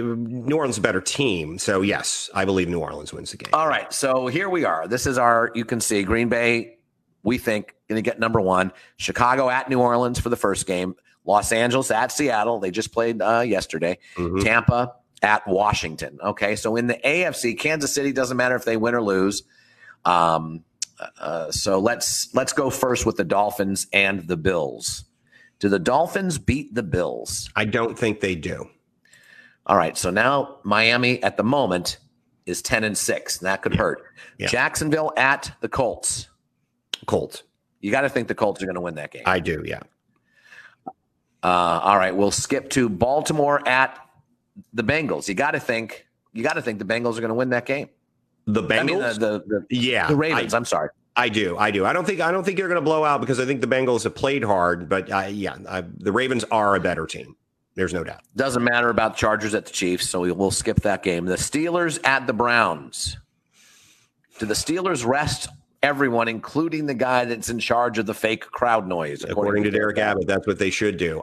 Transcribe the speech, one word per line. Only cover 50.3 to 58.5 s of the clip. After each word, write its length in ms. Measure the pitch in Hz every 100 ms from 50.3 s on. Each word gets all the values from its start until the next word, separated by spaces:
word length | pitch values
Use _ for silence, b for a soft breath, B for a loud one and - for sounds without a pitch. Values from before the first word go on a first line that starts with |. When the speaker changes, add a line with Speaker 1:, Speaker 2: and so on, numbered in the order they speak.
| 143 113
Speaker 1:
I 40 | 117
Speaker 2:
I'm 80 | 117
sorry. 240 | 80 76 - _ 123
Speaker 1:
I 140 | 123
do. 280 | 107 92 85
I 140 | 107
do. 140 | 101 98
I 80 |
don't 120 | 170 170
think, 160 | 175
I 100 | 165
don't 120 | 185
think 140 | 185 180
you're 80 | 185
gonna 140 | 175
blow 220 | 151 156
out 180 | 151 139
because 180 | 117 123
I 60 | 127
think 160 | 135
the 60 | 120
Bengals 360 | 131 127 117
have 120 | 113 -
played 280 | 139 139
hard, 440 | 110 95 87 87 80
but 220 | 95 -
I, 160 | 98 98
yeah, 300 | 104 90 65 -
I, 120 | 92
the 300 | 87 - 95
Ravens 320 | 107 131 127 -
are 300 | 110 104 95
a 40 |
better 260 | 90 82 80
team. 300 | 73 65 - _ _ _ -
There's 180 | 90
no 100 | 87
doubt. 180 | 78 - _ 107
Speaker 2:
Doesn't 280 | 135